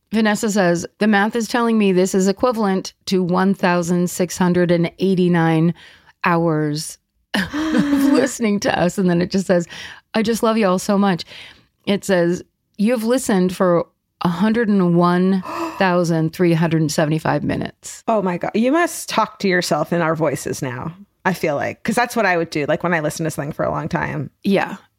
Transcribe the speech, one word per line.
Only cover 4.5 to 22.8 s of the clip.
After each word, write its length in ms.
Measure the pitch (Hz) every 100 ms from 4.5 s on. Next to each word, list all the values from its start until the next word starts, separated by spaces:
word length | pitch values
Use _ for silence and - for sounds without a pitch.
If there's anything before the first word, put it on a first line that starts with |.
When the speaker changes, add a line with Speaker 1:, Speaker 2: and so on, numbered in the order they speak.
| 175 175
Speaker 1:
and 200 | 170 165 -
eighty-nine 760 | 185 185 180 175 165 160 165 170 - - _ _
hours 760 | 190 170 170 156 151 147 160 - _ _
<laughs> 180 | _
of 180 | - 190
Speaker 2:
<gasps> 0 |
Speaker 1:
listening 1080 | 285 311 311 285 285 277 294 262 - 226 202
to 180 | - -
us." 200 | 170 190
And 100 | 185
then 100 | 170
it 80 | 180
just 160 | 190 185
says, 200 | 180 170 - - - _
"I 80 | 220
just 200 | 214 233
love 140 | 226 220
you 100 | 202
all 120 | 185
so 180 | - 202
much." 260 | 202 170 - - - - _ _ -
It 180 | 196
says, 380 | - 180 170 180 - _ _ -
"You 140 | 208
have 120 | 247
listened 500 | 220 254 254 196 185 180
for 300 | 185 170 - _ _ -
a 80 | 175
hundred 400 | 170 214 226 226
and 280 | 202 175 170
one 460 | 175 180 185 190 185 - 330 -
thousand 540 | 190 180 170 170 160
three 200 | - 180
hundred 360 | 165 165 160 156
seventy-five 520 | 165 151 156 - 147
minutes." 600 | - - - - - - -
Speaker 2:
Oh 160 | 226
my 160 | 185 175
God. 140 | -
You 160 | 202 240
must 360 | 311 339 - -
talk 300 | - 214 -
to 80 | 202
yourself 440 | 180 175 156 -
in 80 | 170
our 140 | 160
voices 480 | 156 156 131 - -
now, 320 | 135 123 160 180 202 _
I 100 | 185
feel 220 | 180 165 143
like, 260 | 107 -
'cause 120 | - 240
that's 180 | 240 240
what 80 |
I 120 | 208 175
would 140 | 165
do, 140 | 156 143
like, 160 | 160